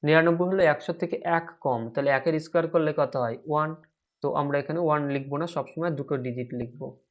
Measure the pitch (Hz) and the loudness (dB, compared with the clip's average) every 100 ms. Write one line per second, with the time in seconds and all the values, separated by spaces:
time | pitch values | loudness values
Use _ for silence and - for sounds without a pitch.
0 | 147 160 165 170 180 190 170 147 - 165 | 6 6 6 4 2 4 4 4 -2 -4
1 | 170 160 175 165 170 - 139 120 113 117 | -4 -4 0 0 -2 -6 -2 -2 -2 -2
2 | 143 135 151 156 156 175 160 165 156 143 | 2 2 2 -2 0 0 2 2 0 0
3 | 113 139 120 117 151 151 151 160 _ _ | -2 0 -4 -4 -2 -2 -2 -6 _ _
4 | _ _ 143 - 143 143 139 156 170 151 | _ _ -4 -2 0 -2 -2 -2 0 0
5 | 143 139 139 143 170 156 131 - 170 143 | 0 -4 -4 -6 -4 -4 -6 -6 -4 -4
6 | 139 139 123 123 123 123 117 - 131 - | -4 -4 -4 -6 -8 -8 -8 -10 -14 -16
7 | _ | _